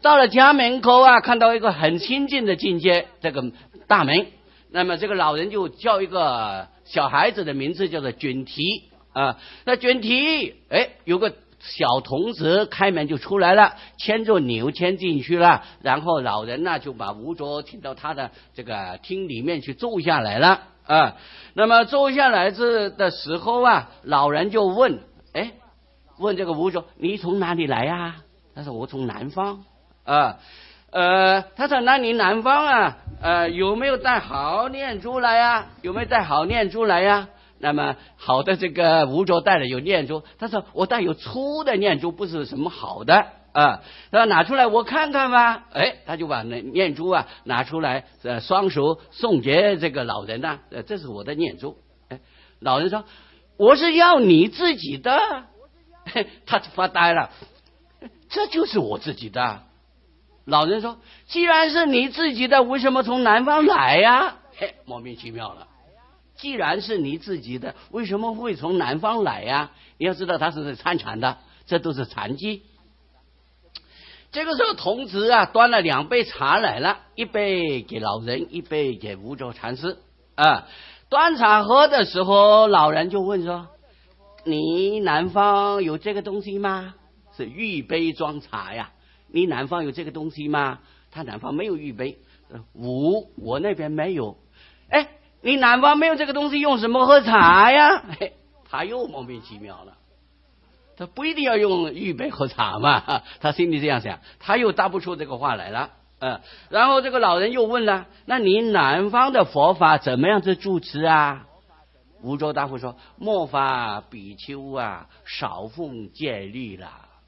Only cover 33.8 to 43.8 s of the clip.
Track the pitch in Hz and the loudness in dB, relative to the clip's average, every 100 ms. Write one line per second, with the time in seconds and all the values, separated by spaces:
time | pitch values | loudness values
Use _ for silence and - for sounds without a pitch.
33.8 | 269 262 254 240 - 139 147 185 254 269 | -2 -2 0 -2 -2 -6 -4 -2 -4 -6
34.8 | 269 208 208 254 240 226 240 233 185 - | -8 -8 -8 -2 2 4 4 0 -4 -14
35.8 | 180 196 233 240 170 147 170 233 202 220 | -8 -6 -2 -2 0 -2 0 -2 -2 -2
36.8 | 220 175 190 202 196 - _ _ 147 147 | 2 2 4 2 0 -18 _ _ -4 -2
37.8 | 143 131 - _ - 131 175 185 180 156 | -2 -6 -14 _ 0 0 2 -2 -2 0
38.8 | 165 160 143 143 185 175 202 180 127 127 | 4 4 2 0 0 2 2 0 0 -4
39.8 | 156 185 131 156 - _ 226 202 - - | -2 -2 -2 -8 -10 _ -6 -6 -6 -4
40.8 | 190 240 170 160 - 254 277 302 302 214 | -2 0 -2 -4 -8 -8 -6 -4 -2 0
41.8 | 202 147 170 170 196 165 143 135 160 - | 0 0 -4 -8 -8 -8 -8 -8 -8 -8
42.8 | - 92 110 180 - - _ 143 147 101 | -12 -10 4 4 4 -10 _ 2 2 2